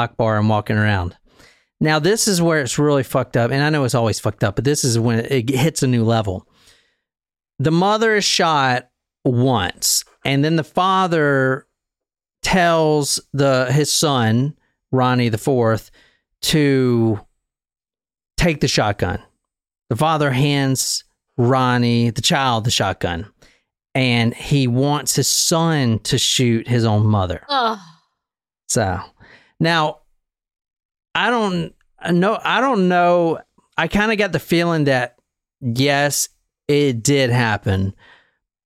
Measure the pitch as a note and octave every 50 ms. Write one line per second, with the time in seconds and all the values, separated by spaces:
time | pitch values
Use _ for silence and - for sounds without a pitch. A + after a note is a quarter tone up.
0 | A#2+ A#2 - - B2 A2+ A2 G#2+ G#2 G#2+ A2 G#2 G#2 - A2 G#2+ G#2+ G#2 G#2 F#2+
1 | F2 F2 - - _ _ _ _ - - _ _ _ _ _ _ - D#3 D#3 D#3
2 | D3 F3 G#3+ A3+ - G#3+ G3 E3+ E3+ E3+ D#3+ D#3 C#3 A#2+ - - D3 D3+ D3 C#3
3 | B2+ - - C3+ B2 - - B2+ A#2 A#2+ C3+ C3+ C#3+ D3+ D#3 D3+ C3+ A#2+ - B2
4 | A#2 A2 G2 - - A2 - - - G#2 F#2+ - A#2 C#3 D3 D3 - C3+ A2+ A#2
5 | A2 A#2+ A#2 A2+ A#2 - C#3 C3 A2+ A#2+ C#3 B2+ B2+ E3 D#3 - - C3 B2+ A#2
6 | A2+ A2 A#2 A2+ G#2+ G#2 F2+ F#2 - _ _ _ _ - - _ _ _ _ _
7 | _ _ _ _ _ _ _ _ _ _ _ _ C3 D#3+ D#3+ E3+ F#3 G3+ G#3+ A3
8 | A3+ A3+ G#3+ G#3 F#3 - - - F#3 E3 D#3 D3 C3+ C3 B2 B2+ - _ _ _
9 | _ _ _ _ _ C#3 B2 A#2 B2 C3+ B2+ A2 F#2 F2 - - - - - -
10 | - - _ _ _ C3 C3+ C#3 C#3+ D#3 E3 E3 D3+ - _ - F3+ F#3+ F#3+ F#3+
11 | F#3+ F3+ E3+ E3 D3+ C#3+ C#3 C3+ C3 C3 C3 C#3 - _ _ _ _ _ _ _
12 | _ _ _ _ _ _ _ _ - - - F#3+ F3 E3+ E3 E3 D#3+ D#3 D3+ D3+
13 | C#3+ - - - - _ - C3+ C#3+ C#3 C3+ B2+ C3 B2+ C3 D3+ D3 - - -
14 | - D#3 C#3 B2+ A#2 A2 A2 A#2+ C3 D3 D3+ - _ _ _ _ _ _ - B2+
15 | B2+ B2+ B2+ B2 B2 A#2 A2 G#2+ - - C#3 B2 A#2 A2+ A2 A2 - - _ _
16 | _ _ _ _ _ _ _ _ - - - D#3 D3 C#3+ C#3 C3 B2+ B2 A#2+ A#2
17 | A2+ A2+ G#2+ G#2 - _ _ _ _ _ _ _ _ _ _ _ _ _ _ _
18 | _ _ _ _ _ _ _ - D#3+ F3 D#3+ C#3 - C3 - - B2 G#2+ G2+ -
19 | - F#2 F2+ F#2+ - _ _ _ _ _ _ _ _ _ _ _ _ _ B2 A2
20 | D#3 D#3 D#3+ D3+ D3 C#3+ C3 B2 C#3+ D3 C#3+ C#3+ C#3 C3+ C3+ B2+ - - - -
21 | - _ _ _ _ _ _ - A#2+ A#2+ C3+ C3 B2+ B2+ B2 B2 A#2+ A#2+ A#2+ A#2
22 | A#2 A#2+ G#2+ - A#2 - F3 D3 C3+ C3 A#2+ A2+ G#2+ A#2 G2+ - A#2 G2 F2+ -
23 | - F2+ F2 E2 G2 - _ _ _ _ _ _ _ _ _ _ _ _ _ C3+
24 | C3 B2+ A#2+ A#2 A2+ A#2 A#2+ - - - D3 C#3+ C3+ B2 A#2+ B2+ C3+ C#3+ D3 D3
25 | C3 - - - C3+ - - - - - F3 E3 E3 E3 D#3+ D3 C3+ A#2+ A2+ G#2+
26 | - - - B2 - - - - C3 A#2+ A#2 A2+ A2 - B2 A#2+ A2+ A#2 G#2+ G#2+
27 | G#2+ G#2+ G#2+ G#2 F#2 F2 F2 D#2 - - C#4+ C4+ A#3+ A3+ A3 G3+ F3+ E3 D#3+ _
28 | _ _ _ _ _ _ _ _ _ _ _ _ _ - - B2 A2 F#2+ F2+ F#2
29 | - - _ _ - - - - _ _ _ _ D#3+ E3 E3+ E3 D#3 D#3 D3+ -
30 | _ _ _ _ _ _ _ _ _ _ _ _ _ _ _ _ _ _ _ _
31 | _ _ _ E3 F#3 G#3+ B3 A#3 G#3+ G3+ F3+ F3 D#3+ - - _ _ _ _ _
32 | - E3+ E3+ F3 F3+ G3+ A3+ F3+ - D#3 E3+ G#3 B3 C#4 C4 G3+ F#3 F3+ F3+ F3
33 | F3 F3 F3 F3 E3+ E3 D#3+ - - _ _ _ _ _ _ - D#3+ E3 - G3+
34 | G#3 A3 A3+ G3 G#3 G3 E3 E3 - - E3+ E3 E3+ E3+ E3 D#3+ D3 C#3 C3+ B2+
35 | B2 A#2+ - _ _ _ _ _ _ _ _ _ C#3 B2 A#2 B2 C3+ C#3+ C#3 C#3
36 | C#3+ C#3+ C#3 - - - - _ _ _ _ _ _ - D3 C#3+ D3 C#3 B2+ A2+
37 | G#2 C#3 C#3+ C#3 C3+ A#2+ A#2+ B2 B2 A2+ G#2+ G2+ - - F#2+ F#2+ F#2+ F#2+ - -
38 | _ - - _ _ _ _ _ _ _ _ _ _